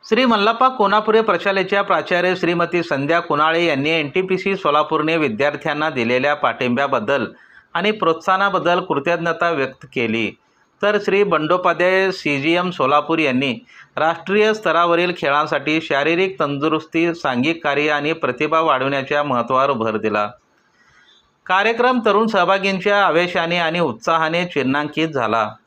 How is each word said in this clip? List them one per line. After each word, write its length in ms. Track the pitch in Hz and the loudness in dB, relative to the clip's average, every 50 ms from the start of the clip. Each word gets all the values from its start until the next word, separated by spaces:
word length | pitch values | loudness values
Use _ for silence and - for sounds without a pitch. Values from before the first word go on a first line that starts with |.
| _ | _
श्री 200 | - 226 220 262 | 0 0 2 4
मल्लाप्पा 440 | 254 233 208 202 214 226 226 254 254 | 2 2 4 2 2 2 4 2 2
कोनापुरे 520 | 262 254 214 190 196 214 214 220 208 226 | 2 2 0 2 2 2 2 2 2 2
प्रशालेच्या 600 | 220 226 190 170 - 202 196 196 185 185 208 202 202 | 4 2 0 0 0 0 0 0 0 0 0 0 2
प्राचार्य 520 | 202 190 160 151 - 185 175 175 180 185 | 2 0 0 0 0 0 0 2 0 0
श्रीमती 460 | 180 180 165 175 170 175 165 170 175 165 | 0 0 -2 0 0 -2 0 0 -2 -2
संध्या 380 | - 151 135 139 143 165 175 | -2 -2 -4 0 0 0 0
कुनाळे 440 | 170 170 156 143 151 160 165 170 175 | 0 0 0 2 2 2 2 2 0
यांनी 260 | 165 151 135 139 151 | 0 0 0 0 0
एनटीपीसी 680 | 165 165 151 143 135 190 185 185 185 180 185 196 196 | 0 -2 -2 -2 -2 -2 0 0 -2 -2 -2 -2 -4
सोलापूरने 600 | 185 - 156 147 147 151 156 160 156 151 156 165 | -2 0 2 2 2 2 2 0 -2 0 0 0
विद्यार्थ्यांना 760 | 170 156 135 110 104 139 147 147 143 - 165 147 147 151 160 | 0 0 -2 0 0 0 0 -2 -2 -6 -4 -4 -2 -2 -4
दिलेल्या 440 | 147 131 117 117 123 127 131 147 147 | -2 -2 0 0 0 2 2 0 0
पाठिंब्याबद्दल 920 | 143 - 127 110 - 123 123 120 123 139 139 135 123 107 101 139 135 113 95 - - - _ - - _ _ _ | 0 0 -2 -2 0 -2 -2 0 0 0 0 0 -2 0 0 0 0 -2 -4 -8 -16 -20 _ -20 -20 _ _ _
आणि 160 | 170 180 208 | -2 -2 -2
प्रोत्साहनाबद्दल 920 | 214 214 185 165 160 165 - - 190 185 196 202 190 180 147 165 175 143 | -2 0 0 0 0 0 0 0 0 2 2 0 0 0 0 2 0 0
कृतज्ञता 680 | 139 - 147 139 139 170 170 170 165 170 165 165 - 170 | 0 -2 -4 -2 0 0 -2 0 0 -4 -2 -2 -2 -2
व्यक्त 360 | 170 147 135 123 131 _ - 131 - | 0 0 -2 -4 -6 _ -20 -10 -4
केली, 360 | 135 117 110 110 117 110 98 - _ _ _ _ _ _ _ _ _ - | -4 -2 -2 0 -2 -2 -4 -6 _ _ _ _ _ _ _ _ _ -2
तर 140 | 202 208 202 202 | 0 0 0 0
श्री 180 | 202 185 196 208 | 0 2 2 2
बंडोपाध्याय 880 | 185 165 156 156 151 175 180 180 185 170 156 175 180 185 190 190 190 | 2 2 0 2 0 0 0 2 0 0 2 2 2 2 2 0 0
सीजीएम 600 | 185 - - 156 147 139 135 160 165 175 180 185 | -2 -4 -4 -4 -4 -2 0 0 0 0 0 -2
सोलापूर 480 | 175 - 143 131 143 147 147 - 165 160 | -2 -2 0 2 2 0 0 0 -2 0
यांनी 340 | 160 139 127 127 139 139 117 120 - _ - - - _ _ | 0 0 0 0 -2 -2 -4 -6 -10 _ -20 -20 -20 _ _
राष्ट्रीय 560 | - 147 160 165 165 - - 196 208 208 220 214 | -2 -2 -2 -2 -2 -4 -2 0 2 2 2 0
स्तरावरील 580 | 214 - 175 156 165 170 175 170 165 175 175 175 | 0 0 0 2 2 2 2 2 2 2 0 -2
खेळांसाठी 640 | - - 147 139 147 151 147 160 143 131 151 151 160 | -2 -2 0 2 0 0 0 -2 -4 -2 0 -2 -2
शारीरिक 580 | 156 - 147 139 143 156 170 170 190 190 190 - | 0 0 0 0 2 2 2 0 0 -2 -2 -4
तंदुरुस्ती, 720 | 160 147 143 139 143 160 156 156 151 - - 165 165 170 165 | -4 -2 -2 -2 -2 0 -2 -2 -4 -4 -2 0 0 0 -2
सांघिक 480 | 170 - 147 127 123 127 156 165 165 - | -2 -4 -2 0 0 0 0 -2 -2 -2
कार्य 260 | 147 143 143 147 151 | -2 0 0 0 0
आणि 220 | 151 147 143 151 165 | 0 0 0 -2 -4
प्रतिभा 480 | 160 156 131 123 123 151 156 160 160 | -2 -2 -4 -2 -2 -2 0 2 2
वाढवण्याच्या 640 | 160 160 143 127 131 135 139 139 131 131 151 147 147 | 2 2 2 2 0 0 -2 -2 -2 -2 -2 -2 0
महत्त्वावर 500 | 147 131 120 117 120 135 131 135 139 139 | 0 0 -2 0 0 0 2 2 2 0
भर 240 | 117 110 113 107 | 0 -2 -2 -2
दिला. 300 | 110 101 107 104 107 104 104 - _ _ _ _ _ _ _ _ _ _ _ _ _ _ _ _ _ _ _ _ _ _ | -2 -2 0 0 0 -2 -2 -6 _ _ _ _ _ _ _ _ _ _ _ _ _ _ _ _ _ _ _ _ _ _
कार्यक्रम 540 | - 185 190 202 220 233 226 240 240 254 247 220 | 0 0 2 2 0 2 2 2 2 2 2 2
तरुण 200 | 226 196 202 226 | 2 2 2 2
सहभागींच्या 800 | 220 220 196 175 175 190 196 185 196 196 185 180 202 202 202 196 | 2 2 0 2 2 0 0 0 -2 -4 -2 0 0 2 2 2
आवेशाने 520 | 180 151 165 175 175 175 185 165 165 175 175 | 2 2 2 0 0 -2 -2 -2 -2 -2 -2
आणि 220 | 170 160 160 175 | -2 -2 0 0
उत्साहाने 640 | 175 160 - - - - 165 165 160 156 160 170 180 | -2 -2 -2 -4 -2 0 0 2 0 0 0 -2 -2
चिन्हांकित 640 | 175 175 147 131 127 135 147 147 147 147 - 160 160 | -2 -2 -2 -2 0 0 -2 -2 -4 -2 -2 -4 -2
झाला. 400 | 156 135 117 110 107 113 107 104 107 - _ | -2 -2 -2 0 0 0 0 -2 -6 -14 _